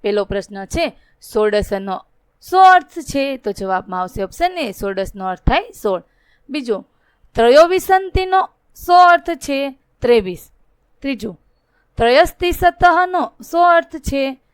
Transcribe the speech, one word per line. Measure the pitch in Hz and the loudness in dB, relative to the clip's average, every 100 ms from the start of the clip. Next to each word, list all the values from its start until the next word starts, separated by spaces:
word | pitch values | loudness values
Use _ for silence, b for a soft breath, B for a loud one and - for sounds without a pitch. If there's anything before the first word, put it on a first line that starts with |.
પહેલો | 208 208 196 | -2 -4 -4
પ્રશ્ન | 202 185 196 196 | -6 -8 -14 -10
છે, | 311 330 - _ _ | -6 -6 -8 _ _
સોળસનો | - 226 214 208 196 196 196 185 _ _ _ _ - | -8 -2 0 0 -2 -8 -8 -10 _ _ _ _ -4
શો | 359 | 4
અર્થ | 381 370 - - | 6 6 2 -16
છે? | 262 277 277 269 | -8 -6 -4 -6
તો | 214 | -8
જવાબમાં | 196 190 185 190 185 | -8 -6 -6 -6 -8
આવશે | 185 220 | -8 -8
ઓપ્શન | 190 - 349 359 | -10 -4 -6 -4
એ, | 254 | -10
સોળસનો | 185 196 196 190 202 185 | -8 -8 -6 -8 -8 -10
અર્થ | 180 | -4
થાય | - 277 466 | 0 -2 -4
સોળ. | - 214 180 - _ _ _ _ | -6 -4 -4 -8 _ _ _ _
બીજો, | 294 240 196 - _ _ _ _ - | -10 -6 -8 -8 _ _ _ _ 0
ત્રયોવિંશતિનો | 233 277 339 370 - 381 381 370 370 381 - _ _ - - | 4 6 6 2 0 0 0 -6 -2 -2 -2 _ _ -16 2
શો | |
અર્થ | 349 359 349 339 | 6 6 4 0
છે? | 330 - 269 277 262 _ _ | -8 -6 -6 -6 -10 _ _
ત્રેવીસ. | 247 240 190 180 - _ _ _ _ _ | 2 2 0 -12 -16 _ _ _ _ _
ત્રીજું, | 269 247 214 170 _ _ _ _ _ - | -10 -8 -10 -16 _ _ _ _ _ -2
ત્રયસ્તિસતઃનો | 233 262 339 - 349 349 359 349 359 330 359 370 277 _ - | 2 4 2 0 -6 0 -2 2 2 2 0 -2 -6 _ -6
શો | 339 | 0
અર્થ | 349 339 330 320 | 2 2 0 -10
છે? | - 277 269 269 _ | -8 -4 -6 -8 _